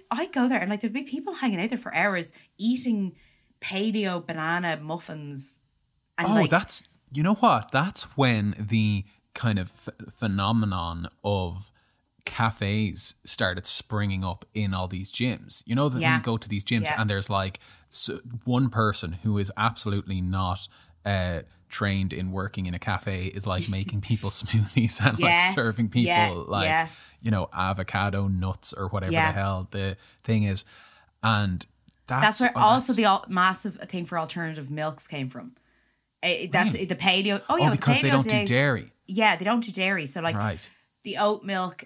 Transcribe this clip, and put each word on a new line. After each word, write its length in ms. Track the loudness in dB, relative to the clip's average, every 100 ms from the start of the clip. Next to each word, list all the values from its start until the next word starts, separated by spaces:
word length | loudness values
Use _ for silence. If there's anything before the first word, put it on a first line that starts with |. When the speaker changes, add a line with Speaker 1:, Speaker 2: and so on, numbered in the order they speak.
| -4
Speaker 1:
I 160 | -4 -2
go 200 | 0 2
there 120 | 2
and, 80 | 0
like, 120 | -2
there'd 120 | -2
be 80 | -4
people 300 | -6 -8 -8
hanging 260 | -4 -2 0
out 100 | -2
there 80 | -4
for 160 | -4 0
hours 380 | 0 0 -4 -12 _ -6
eating 560 | -2 0 0 0 -2 -6 -20 _ _ _
paleo 640 | -6 -2 0 0 -2 -4
banana 540 | -6 -4 -2 0 -2 -4
muffins. 800 | -6 -8 -8 -12 -10 -10 -12 -14 _ _ _ _ _ -4
And, 100 | 2
Speaker 2:
Oh, 40 |
Speaker 1:
like, 160 | 4 6
Speaker 2:
that's, 400 | 4 2 -8 -10 _ -8
you 80 | 0
know 140 | 2 6
what? 360 | 6 4 2
That's 300 | 0 0 -4 -8 2
when 380 | 4 4 2 -2
the 480 | 0 2 4 2 -2 _ _ -2
kind 240 | 0 0
of 120 | -2 -10 -16
ph-, 260 | -14 -16
phenomenon 960 | -6 -2 0 2 2 0 -2 -4 -6 -10 _
of 460 | -2 0 -2 -6 -12 _ _ _ _ _ -8
cafes 920 | 0 -2 0 -2 0 -2 -4 -8 -8
started 420 | -8 -2 0 0 -2
springing 580 | -4 -2 -2 0 -2
up 220 | -4 -6 -8
in 200 | -4 -2
all 140 | 0 -2
these 240 | -6 -8
gyms. 520 | -2 -2 -2 -8 -14 -2
You 100 | 0
know 140 | 2
that 100 | 2
Speaker 1:
Yeah. 80 | 2
Speaker 2:
when 60 | 2
you 40 |
go 140 | 0 -2
to 120 | -2
these 140 | -4 0
gyms 180 | 0
Speaker 1:
Yeah. 160 | 0 0
Speaker 2:
and 100 | 0
there's, 200 | 0 0
like, 300 | 0 -2 -6 -18 -20 -10
s-, 180 | -6 -4 -6 -10 -8 0
one 240 | 2 2
person 440 | 2 0 0 -4
who 240 | -4 -2 0
is 140 | -2 0
absolutely 640 | 0 0 -4 -4 -2 -4
not, 460 | -2 0 -2 -4 -8 -20 -20 -10 -2
uh, 380 | 0 0 -4 -8 _ -14
trained 440 | -4 0 0 -2
in 180 | -4 -6
working 340 | -4 -6 -6 -6
in 80 |
a 60 | -4
cafe 460 | -4 -4 -2 -6 -6
is, 180 | -6 -4
like, 220 | -2 -2
making 320 | -4 -4 -4
people 280 | -2 -2 0
<laughs> 120 | -4
smoothies 580 | 0 0 2 2 2 2 2
and, 120 | 4
Speaker 1:
Yes. 300 | 4 6 4
Speaker 2:
like, 60 | 4
serving 340 | 2 2 2
people, 180 | 4 4
Speaker 1:
Yeah. 220 | 4 4 0 -2
Speaker 2:
like, 180 | 0 2
Speaker 1:
Yeah. 220 | 2 0 -6 -20 -6
Speaker 2:
you 100 | 0
know, 180 | 0 0
avocado 720 | 0 0 0 -2 0 0 2 2
nuts 460 | 2 0 -2 -6
or 140 | -4 -4
whatever 240 | -2 0
Speaker 1:
Yeah. 180 | 2 2
Speaker 2:
the 60 | 2
hell 280 | 0 -2 -4
the 260 | -4 -4 -6 -12 _
thing 200 | 0 2
is. 220 | 2 -2 -8 -20 -20 -20 _ -4
And 420 | 0 2 2 -2 -8 _ _ _ -4
that's, 320 | 2 2 4
Speaker 1:
That's 20 |
where 100 | 0 4
Speaker 2:
oh, 60 |
Speaker 1:
also 260 | 6 6 4
Speaker 2:
that's 40 | 2
Speaker 1:
the 80 | 4
al-, 200 | 4 0
massive 480 | 2 2 2 -6 -10
thing 300 | -8 -8 -6
for 120 | -4
alternative 500 | -4 -4 -6 -6 -8
milks 360 | -4 -6 -6 -8
came 220 | -6 -6
from. 260 | -8 -16 -20 _ _ _ _ _ -4
Eh, 240 | 0 0 2
that's 220 | 2 4
Speaker 2:
Really? 120 | 2 -2
Speaker 1:
the 100 | 0
paleo. 460 | 2 2 2 0 0
Oh, 80 | 2
yeah, 100 | 4
Speaker 2:
Oh, 20 |
Speaker 1:
with 80 | 4
Speaker 2:
because 220 | 4 4
they 80 | 4
Speaker 1:
paleo 20 |
Speaker 2:
don't 120 | 4
do 60 | 4
Speaker 1:
days. 200 | 2 4
Speaker 2:
dairy. 420 | 4 4 2 -4 _ -6
Speaker 1:
Yeah, 280 | 2 4 4
they 100 | 2
don't 180 | 0
do 80 | 0
dairy. 340 | -2 0 0 -4
So, 160 | -2
like, 140 | -2 0
Speaker 2:
Right. 340 | -2 -4 -10 _ _ _
Speaker 1:
the 140 | -8 0
oat 260 | 0 0
milk, 400 | -2 -4 -4 -8